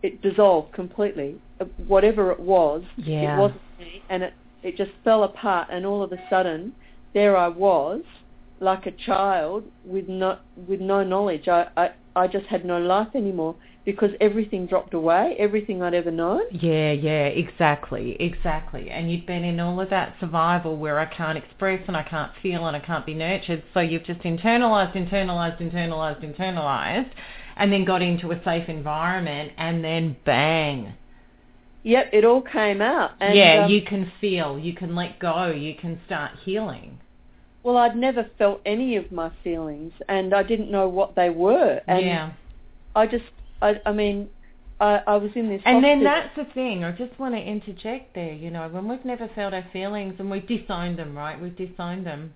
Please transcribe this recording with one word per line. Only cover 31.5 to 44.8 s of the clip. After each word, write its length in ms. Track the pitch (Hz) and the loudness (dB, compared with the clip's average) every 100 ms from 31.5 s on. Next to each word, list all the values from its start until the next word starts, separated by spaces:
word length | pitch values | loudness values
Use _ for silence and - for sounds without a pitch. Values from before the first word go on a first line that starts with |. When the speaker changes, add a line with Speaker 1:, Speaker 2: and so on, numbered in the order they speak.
| - _ - | -20 _ -12
Speaker 1:
Yep, 260 | 220 247 - | 2 2 6
it 120 | 208 226 | 6 8
all 160 | 247 | 6
came 400 | 254 - 214 196 | 2 0 0 2
out. 300 | 220 311 196 - | 2 2 -2 0
And, 140 | 196 202 | 4 8
Speaker 2:
Yeah, 280 | 185 160 175 | 10 8 6
Speaker 1:
um, 60 | |
Speaker 2:
you 100 | 208 | 4
can 300 | 202 202 185 - | 2 -4 -6 -4
feel, 380 | 208 180 151 139 | -2 0 -2 -4
you 140 | 165 | -6
can 220 | 170 175 175 | -8 -6 -4
let 220 | 175 - | -6 -4
go, 300 | 190 180 180 | -2 0 -2
you 240 | 151 151 - | -2 -6 -8
can 240 | 170 165 - | -10 -10 -8
start 260 | 170 147 - - | -6 -6 -10 -6
healing. 540 | 196 214 120 - - - _ - _ - _ | -4 -6 -10 -16 -20 -20 _ -20 _ -20 _
Speaker 1:
Well, 140 | 247 247 | 2 6
I'd 180 | 240 233 | 6 4
never 320 | 254 240 214 - | 0 0 -4 2
felt 220 | 202 202 202 | 2 2 -2
any 300 | 214 262 220 | -2 0 -2
of 160 | 175 | -4
my 200 | 175 165 - | -6 -6 -6
feelings 480 | 185 165 160 147 160 - - | -6 -6 -6 -8 -12 -14 -4
and 240 | 196 190 | -2 2
I 80 | 202 | 2
didn't 280 | 190 226 208 | 2 0 0
know 160 | 202 190 | 0 0
what 280 | 185 196 - | 0 0 2
they 140 | 175 | 2
were. 520 | 165 185 277 254 135 - | 4 4 6 4 2 0
And 180 | 185 185 | 2 2
Speaker 2:
Yeah. 260 | 170 160 - - - - - - 214 | -2 -4 -12 -20 -20 -20 -20 -4 2
Speaker 1:
I 100 | 220 | 2
just, 160 | 233 - - - - | 0 -6 -18 -18 0
I, 180 | 208 208 214 | 0 2 -2
I 60 | |
mean, 380 | 208 208 202 202 - - - - | 0 0 -2 -8 -16 -20 -20 -20
I, 220 | - | 0